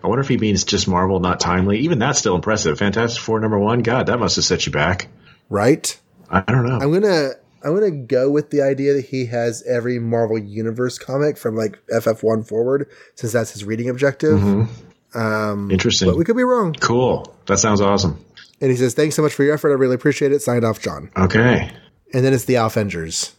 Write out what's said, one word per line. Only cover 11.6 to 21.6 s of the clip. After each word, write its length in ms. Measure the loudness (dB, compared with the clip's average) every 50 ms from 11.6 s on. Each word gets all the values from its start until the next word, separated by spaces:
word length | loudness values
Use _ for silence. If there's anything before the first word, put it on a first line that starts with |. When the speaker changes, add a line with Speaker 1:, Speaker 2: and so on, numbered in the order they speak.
| -4 -4 -4 -8 _ -4 -4
Speaker 2:
F 140 | 0 0
F 160 | 0 -2 0 0
one 220 | 0 0 0 -2
forward, 440 | -4 -2 -2 0 0 0 -2 -2 -6 -12 -20 -20 -20 _
since 160 | -10 -8 -2 -2
that's 180 | -2 -2 -2
his 120 | -8 -12 -8
reading 260 | -6 -4 -4 -4 -4
objective. 480 | -2 0 0 0 0 0 0 2 2 4
Speaker 1:
Mm-hmm. 760 | 4 2 2 2 0 0 -2 -14 -20 -20 _ _ _ _ -6 -4
Speaker 2:
Um, 520 | -2 -2 0 -2 -2 -2 -4 -4 -2 -2
Speaker 1:
Interesting. 380 | 0 0 2 0 0 2 2 2
Speaker 2:
but 80 | 2
we 80 | 2 2
could 120 | 0 2
be 80 | 2 2
wrong. 280 | 2 2 2 0 -2 -2 -2
Speaker 1:
Cool. 540 | -2 0 2 2 2 2 0 -2 -4 -10 -20 _ _
That 120 | -2 0 2
sounds 240 | 2 2 2 2 2
awesome. 420 | 2 2 2 2 0 -2 -4 -12 _ _ -20 -20 -20 _ _ 0
Speaker 2:
And 80 | 0
he 60 | 2 2
says, 160 | 2 0 2
"Thanks 220 | 0 0 0 0
so 60 | 0 0
much 120 | 0 2
for 80 | 2 2
your 80 | 2 2
effort. 180 | 2 2 0
I 40 | 2
really 220 | 2 2 2 0
appreciate 360 | 2 2 0 0 2 2 2 2
it. 80 | 0
Signed 240 | 0 0 0 2 2
off, 160 | 0 -2 -2
John." 300 | -6 -8 -8 -8 -12 -10 _
Speaker 1:
Okay. 560 | 0 0 2 4 4 4 4 4 2